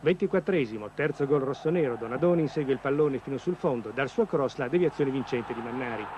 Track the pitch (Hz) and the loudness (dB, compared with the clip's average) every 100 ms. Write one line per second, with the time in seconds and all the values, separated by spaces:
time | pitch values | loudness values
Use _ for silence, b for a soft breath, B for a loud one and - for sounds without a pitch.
0 | 147 180 196 190 - 185 120 110 104 - | 2 2 2 0 2 0 0 -4 -8 -2
1 | 151 147 139 143 131 139 156 175 147 113 | -2 0 2 2 2 -2 0 2 0 0
2 | 113 127 170 175 151 - 139 131 139 143 | -4 2 4 4 2 0 0 0 0 2
3 | 151 135 - 135 - 180 170 123 107 117 | 2 2 -4 -6 -4 -2 0 -2 -4 -4
4 | 135 - 220 160 131 - 123 170 170 - | -2 0 0 2 0 -2 0 2 2 2
5 | 139 135 120 123 113 117 117 123 127 113 | 0 0 -2 -4 -4 -6 -6 -6 -4 -6
6 | 104 | -8